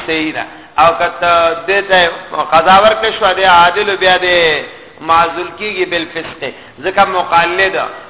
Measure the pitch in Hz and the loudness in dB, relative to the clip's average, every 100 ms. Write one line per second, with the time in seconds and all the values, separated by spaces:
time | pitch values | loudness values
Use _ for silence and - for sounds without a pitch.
0 | - 160 156 131 110 - - - 165 165 | -4 -4 -4 -6 -10 -14 -8 0 2 2
1 | 175 170 175 170 165 165 175 196 196 185 | -2 -2 0 2 2 -2 -4 -2 2 2
2 | 175 165 - 156 147 160 165 190 214 214 | 2 -2 -8 -8 0 2 4 6 4 2
3 | 220 208 208 180 190 175 175 185 214 190 | -2 -2 -2 0 4 6 4 2 -2 0
4 | 185 180 180 175 165 147 131 - - - | 2 2 2 2 2 0 -6 -16 -20 -10
5 | 160 165 170 165 175 170 214 190 175 175 | 0 2 2 -2 -10 -10 -8 -6 -4 -4
6 | 160 165 156 - 135 - - - 151 196 | -8 -10 -12 -10 -12 -12 -18 -10 -4 0
7 | 196 185 175 165 170 180 190 165 113 - | 0 0 0 0 0 0 -2 -2 -6 -10
8 | - | -10